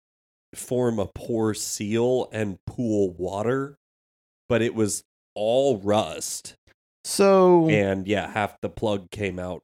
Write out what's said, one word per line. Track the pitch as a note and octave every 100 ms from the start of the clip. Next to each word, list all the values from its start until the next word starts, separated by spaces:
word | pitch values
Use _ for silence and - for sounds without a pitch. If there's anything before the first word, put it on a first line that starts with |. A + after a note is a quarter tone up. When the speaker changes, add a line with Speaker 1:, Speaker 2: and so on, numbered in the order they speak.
| _ _ _ _ _
Speaker 1:
form | - - B2 B2 A2
a | F#2
poor | - - A2+ A2
seal | G2+ - - G#2 A2+ A#2+ B2+ -
and | A2 G#2+ F2+ -
pool | - A#2 G#2+ F#2+
water, | F2 F2+ G2 A2 C3+ C#3 - _ _ _ _ _ _ -
but | A#2
it | A2+ A2
was | G#2 - - _ _ G2+
all | G#2+ B2+ C#3 G#2+
rust. | G2 G#2 E2 D#2 - - - - _ _ _ _ -
Speaker 2:
So | - G3 F#3+ F#3 F3 D#3+
Speaker 1:
And, | G#2+ G2 F#2+ F#2+
yeah, | G2+ D#2+
half | A2 G2+ -
the | G2+
plug | - A2 G#2 F2
came | G#2 G2 F2+
out | F2+ F2